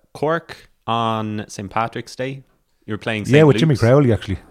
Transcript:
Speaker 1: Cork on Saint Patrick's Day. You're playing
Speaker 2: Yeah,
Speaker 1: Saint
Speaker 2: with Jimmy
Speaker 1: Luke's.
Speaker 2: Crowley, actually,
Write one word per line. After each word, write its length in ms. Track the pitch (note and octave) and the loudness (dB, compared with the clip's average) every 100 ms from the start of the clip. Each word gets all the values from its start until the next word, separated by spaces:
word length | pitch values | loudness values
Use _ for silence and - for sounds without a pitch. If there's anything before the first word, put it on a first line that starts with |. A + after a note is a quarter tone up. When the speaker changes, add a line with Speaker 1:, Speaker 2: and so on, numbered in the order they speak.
| _ | _
Speaker 1:
Cork 560 | - D3+ E3 E3 - - _ - | -6 -4 -4 -6 -20 -20 _ -6
on 580 | A#2 A2+ A2 A2 G#2+ G#2+ | -2 -2 -4 -6 -8 -10
Saint 220 | - G2 | -12 -8
Patrick's 440 | A2 A2+ B2+ - - | -4 -4 -6 -14 -10
Day. 280 | C3 C3+ - _ _ _ - | -10 -10 -18 _ _ _ -10
You're 120 | G#2+ | -8
playing 260 | - A2 | -6 -6
Speaker 2:
Yeah, 80 | G#2 C#3 | 2 6
Speaker 1:
Saint 60 | D#3 | 6
Speaker 2:
with 80 | A2+ | 4
Jimmy 140 | D#3+ | 2
Speaker 1:
Luke's. 60 | B2 | 2
Speaker 2:
Crowley, 320 | A2+ C#3 C3+ | 4 4 4
actually, 260 | G#2 - F#2 - | 0 -2 -10 -10